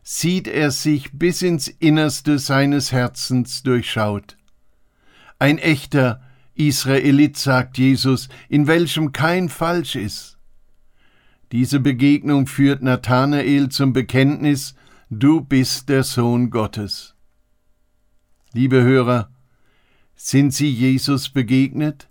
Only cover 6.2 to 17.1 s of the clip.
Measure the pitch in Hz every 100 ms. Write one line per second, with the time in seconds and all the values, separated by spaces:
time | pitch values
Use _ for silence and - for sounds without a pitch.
6.2 | - _ _ - 151 135 131 135 143 143
7.2 | 147 - 135 127 123 - 131 131 135 127
8.2 | - - - 147 147 165 170 160 151 135
9.2 | 160 180 180 - 165 175 147 127 104 -
10.2 | - - - - _ _ _ _ _ _
11.2 | _ _ _ 113 127 139 135 123 143 143
12.2 | - 143 135 - 139 139 131 123 - 127
13.2 | 139 143 135 143 139 - 139 127 113 127
14.2 | 139 147 156 139 - _ _ _ _ 110
15.2 | 135 160 131 135 127 - - 135 131 -
16.2 | 120 120 123 117 104 - 101 - -